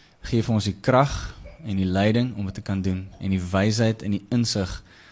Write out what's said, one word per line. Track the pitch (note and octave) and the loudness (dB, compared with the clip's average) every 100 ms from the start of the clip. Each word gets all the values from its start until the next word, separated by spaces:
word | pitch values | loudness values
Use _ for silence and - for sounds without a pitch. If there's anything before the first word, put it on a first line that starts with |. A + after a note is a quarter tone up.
| - _ - | -20 _ -2
Geef | A#2 G#2+ | 0 2
ons | A2 G2+ | 2 0
die | F#2 | -2
krag | - B2+ C#3 - - - - - | 2 4 4 0 -8 -12 -18 -14
en | - G2 | -4 0
die | F#2 | 2
leiding | F#2+ G#2 A2+ B2+ G#2+ | 4 4 2 0 -4
om | G2 | -6
dit | F#2 | -6
te | |
kan | G#2 F#2+ | -4 -2
doen | F#2+ F#2 F#2+ - | -2 -2 -6 -8
en | F#2+ | -2
die | F#2+ | -2
wysheid | F2+ F#2+ G#2 G#2+ A2+ A2 G2 | 0 2 2 2 0 0 -2
en | |
die | G2+ - | -4 -2
insig | A#2+ A2+ G#2 F2+ - - - - | 0 0 0 -4 -6 -14 -20 -20